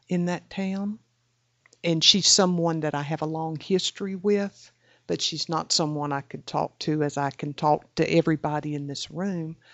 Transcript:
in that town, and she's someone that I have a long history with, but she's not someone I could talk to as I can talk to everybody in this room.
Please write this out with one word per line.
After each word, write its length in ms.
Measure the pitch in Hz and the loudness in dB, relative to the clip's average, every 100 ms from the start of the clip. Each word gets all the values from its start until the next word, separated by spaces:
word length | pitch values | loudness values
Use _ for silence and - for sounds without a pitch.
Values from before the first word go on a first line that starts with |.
| - | -4
in 160 | 180 175 | -2 0
that 220 | 180 - | -2 -6
town, 500 | - 190 190 202 214 _ _ _ _ _ _ _ _ | -6 -4 -4 -4 -6 _ _ _ _ _ _ _ _
and 200 | 170 165 | 0 4
she's 240 | - 202 175 | 6 6 6
someone 540 | - 185 175 170 165 | 6 6 4 2 0
that 140 | 151 | -2
I 80 | 147 | -2
have 180 | 143 160 | -2 -4
a 60 | 156 | -4
long 320 | 160 160 156 | -4 -6 -6
history 540 | - 185 - - 202 | 0 0 0 -4 -8
with, 580 | 190 196 202 202 - - _ _ _ - | -2 2 2 0 -6 -20 _ _ _ -6
but 140 | 165 | -2
she's 300 | - 156 - | -2 -4 -2
not 220 | 160 - | -2 0
someone 380 | - 156 151 147 | 0 0 -2 -2
I 120 | 139 | -4
could 240 | - 151 - | -6 -12 -6
talk 320 | 147 147 - | -2 -2 -2
to 240 | - 156 | -2 0
as 160 | 147 143 | 0 0
I 120 | 139 | -2
can 220 | - 147 | -2 -6
talk 420 | 143 151 151 - - | 0 2 2 0 -2
to 140 | 160 | 2
everybody 640 | 165 165 156 156 151 147 | 4 4 2 0 -4 -4
in 120 | 147 143 | -6 -6
this 240 | 139 - | -8 -10
room. 460 | 156 196 180 160 165 _ | -6 -4 -4 -6 -10 _